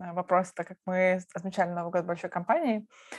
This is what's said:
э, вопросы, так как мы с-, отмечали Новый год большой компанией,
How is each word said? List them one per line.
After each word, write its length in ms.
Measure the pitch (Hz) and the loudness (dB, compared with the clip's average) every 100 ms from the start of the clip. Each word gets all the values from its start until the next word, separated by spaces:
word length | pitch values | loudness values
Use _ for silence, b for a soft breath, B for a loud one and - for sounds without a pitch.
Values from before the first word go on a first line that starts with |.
э, 120 | 180 | -6
вопросы, 380 | 175 180 185 185 - | -4 2 2 2 -6
так 120 | 170 | -8
как 100 | 185 - | -8 -2
мы 340 | 185 185 185 | 2 4 2
с-, 80 | 180 185 | -2 -8
отмечали 340 | 190 196 175 | -6 0 0
Новый 220 | 175 170 | 0 -2
год 140 | 175 175 | -2 -2
большой 260 | 170 - | -4 -4
компанией, 560 | - 180 311 285 214 - B B | -6 2 2 2 0 -4 B B